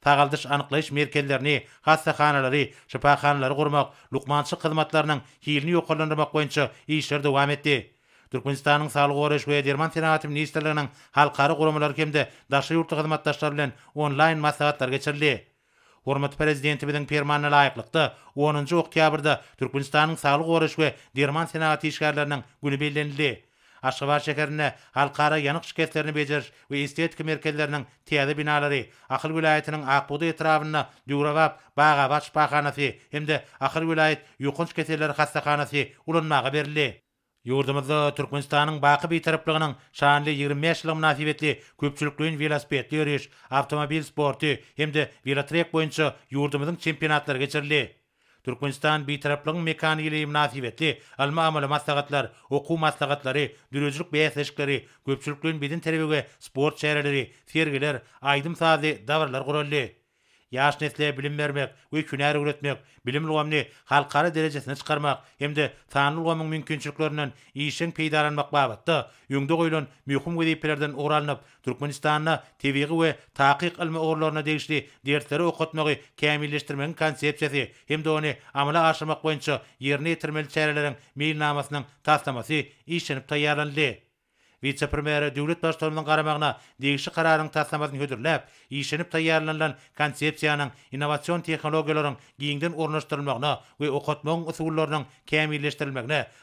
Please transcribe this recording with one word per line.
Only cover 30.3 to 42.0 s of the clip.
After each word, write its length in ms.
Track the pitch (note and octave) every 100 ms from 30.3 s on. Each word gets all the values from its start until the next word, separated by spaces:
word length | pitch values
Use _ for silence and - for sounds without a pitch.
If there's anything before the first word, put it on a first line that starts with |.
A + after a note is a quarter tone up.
| D#3 D#3+ D#3 D#3 D3+ - - -
Düwrabap 520 | C#3+ D3 D3+ D#3 - - -
bag-abad 460 | D3+ C#3+ C3+ D3
şipahanasy, 760 | - D#3 C#3+ D3 D3 C#3 C3+ - _
hem-de 340 | D3 D3+ D3 - -
Ahyl 220 | C3+ D#3+
welaýat 380 | D#3+ D#3+ D#3 D3+ - -
ýokanç 340 | C#3 C3+ E3
keselleri 400 | - D#3 D#3 D3+
hassahanasy 800 | D3 D3 D3+ D3 D3 C#3+ C#3+ B2+ - -
ulanmaga 480 | E3 D#3 C#3+ B2
berildi. 480 | D3+ D3 D3+ C3+ - _ _ _ _ A#2+
Ýurdumyzda 540 | C3+ C3+ C#3 C3 D3+ D3 D3
türkmenistanyň 580 | C#3 C#3+ C#3 D3 D3+ D3+
baky 260 | C#3+ C#3+ E3
bitaraplygynyň 600 | E3 E3 D#3+ - D#3 D#3 B2 _ -
şanly 340 | C#3+ C#3+ D3 C#3+
ýigrim 240 | C#3+ C#3+
bäş 220 | D#3+ D#3+
ýylgy 100 | E3 D#3
mynasybetli 560 | D#3 C#3+ D3+ D3 D3+ - - -
köpçülikleýin 540 | C#3+ C#3+